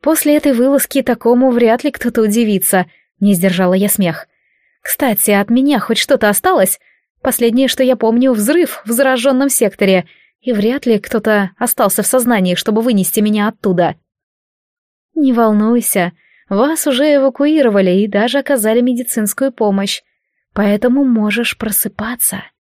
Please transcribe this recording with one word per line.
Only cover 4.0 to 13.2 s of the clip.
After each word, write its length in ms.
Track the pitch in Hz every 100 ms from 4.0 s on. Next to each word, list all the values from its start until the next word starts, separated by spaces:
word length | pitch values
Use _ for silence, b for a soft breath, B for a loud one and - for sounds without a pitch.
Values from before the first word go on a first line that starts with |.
| 180 156 - _ _ _ _ _
Кстати, 520 | - - 277 208 -
от 180 | 202 202
меня 300 | 240 269 269
хоть 180 | - 226
что-то 300 | - 269 214
осталось? 500 | 202 370 359 190 - _ _ _ _
Последнее, 460 | - 247 233 233 262
что 160 | -
я 140 | 254 240
помню, 360 | 220 226 262
взрыв 480 | 233 208 320 330 -
в 80 | 208
заражённом 560 | 233 269 262 247 262 277
секторе, 580 | - 214 - 196 190 - b b b
и 120 | -
вряд 340 | 220 208 269 247
ли 140 | 214
кто-то 500 | - - - 214 196 _
остался 460 | 240 - 208 -
в 20 | 202
сознании, 480 | 254 240 226 185
чтобы 260 | 175 - 214
вынести 380 | 233 214 185
меня 300 | -